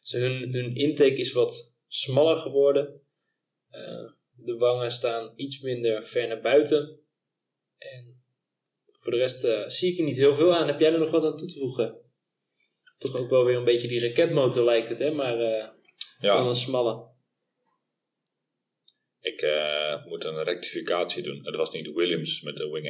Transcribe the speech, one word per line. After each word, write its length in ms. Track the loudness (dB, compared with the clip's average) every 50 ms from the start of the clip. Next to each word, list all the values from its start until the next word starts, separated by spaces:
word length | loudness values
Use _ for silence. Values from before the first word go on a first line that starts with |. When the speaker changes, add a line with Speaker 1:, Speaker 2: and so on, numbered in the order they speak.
Speaker 1:
Ze, 160 | -8 -6 -2 -2
hun, 340 | -2 -2 -2 -4 -6 -6
hun 220 | -6 -6 -6 -4 -2
intake 400 | 0 0 2 4 4 4 4 2
is 160 | 2 0 0
wat 440 | 2 2 0 0 0 -4 -8 -10 _ _ _
smaller 500 | -4 -2 0 0 2 4 4 4 4 4
geworden. 640 | 2 -2 -2 2 4 4 4 4 2 0 -2 -8 -18 _ _ _ _ _ _ _ _ _ _ _ _ _ _
Eh, 420 | -16 -14 -12 -12 -12 -12 -14 -16 _ _ _ _ _ -14
de 160 | -10 -6 -2
wangen 340 | 2 2 2 2 2 0 -2
staan 400 | -2 -2 -2 -2 -2 -4 -6 -8 -12
iets 240 | -10 -8 -8 -8 -6
minder 440 | -6 -6 -4 0 0 0 0 0 -4
ver 240 | -4 -2 -2 -2 -2
naar 120 | -4 -2
buiten. 600 | 0 4 4 4 6 4 2 0 0 -4 -12 -20 _ _ _ _ _ _ _ _ _ _ _ _ _ _ _ -20
En 440 | -18 -16 -16 -16 -18 -20 -20 _ _ _ _ _ _ _ _ _ _ _ _ _ _
voor 260 | _ -16 -12 -6 -4
de 60 | -2 0
rest, 260 | 2 2 2 2 0
eh, 220 | 0 0 -2 0 0
zie 240 | 0 2 2 0
ik 60 | -2 -2
er 60 | -2
niet 120 | -2 0
heel 180 | 4 4 4 6
veel 200 | 6 4 4 4
aan. 120 | 4 2
Heb 140 | 0 2 2
jij 120 | 4 4
er 60 | 4 2
nog 120 | 0 2
wat 140 | 2 2 0
aan 120 | 0 -2
toe 120 | -4 -10 -10
te 100 | -8 -6
voegen? 400 | -6 -4 -2 -2 -4 -4 -4 -12 -20 _ _ _ _ _ _ _ _ _ _ _ _ _ _ _ _ _ _
Toch 200 | -6 -6 -4 -4
ook 140 | -4 -2 2
wel 140 | 4 4 4
weer 120 | 4 2
een 80 | 2 2
beetje 240 | 2 2 2 0 -2
die 200 | -2 -2 -2 0
raketmotor 560 | 2 2 2 2 4 2 2 2 4 4 4
lijkt 240 | 4 4 2 2 -2
het, 100 | -4 -2
hè? 120 | -2 -2
Maar, 300 | -2 -2 -2 -2 -2 0
eh, 280 | 0 0 0 -2 -4 -8 -16 _ _ _ _ -14 -14 -12 _ -2
Speaker 2:
Ja. 160 | 2 4 4
Speaker 1:
dan 120 | 4 4 4
een 60 | 4
smalle. 520 | 2 2 2 0 0 0 0 -2 -4 -10 -20 _ _ _ _ _ _ _ _ _ _ _ _ _ _ _ _ _ _ _ _ _ _ _ _ _ _ _ _ _ _ _ _ _ _ _ -20 -20 _ _ _ _ _
Speaker 2:
Ik, 200 | -8 -8 -6 -2
eh, 640 | -2 0 0 0 -2 -2 -2 -4 -4 -4 -6 -6 -8
moet 200 | -10 -10 -8 -8
een 180 | -6 -6 -4 -4
rectificatie 800 | -4 -4 -4 -6 -6 -6 -6 -4 -2 -2 -2 -2 -2 -4 -6
doen. 220 | -6 -8 -10 -10 -10
Het 100 | -8 -4
was 140 | -4 -4 -4
niet 220 | -4 -8 -10 -6 -2
Williams 460 | -2 0 0 0 -2 -2 -2 -4 -4
met 140 | -6 -10 -8
de 120 | -8 -8 -6
wing 200 | -6 -8 -8